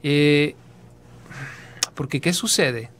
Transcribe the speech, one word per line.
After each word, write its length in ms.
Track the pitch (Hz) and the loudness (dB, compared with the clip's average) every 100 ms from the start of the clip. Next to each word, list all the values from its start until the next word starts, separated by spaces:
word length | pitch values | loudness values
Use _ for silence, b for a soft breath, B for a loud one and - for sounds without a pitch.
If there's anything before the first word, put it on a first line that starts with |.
eh, 540 | 147 143 147 147 147 - - - - - - - - B B B B B - | 2 4 4 4 2 -4 -20 -20 -20 -20 -20 -20 -20 B B B B B -10
porque 260 | - 135 139 | -6 -4 -2
¿qué 140 | 165 | 0
sucede 560 | 180 226 - 151 120 113 | 0 0 2 2 0 -10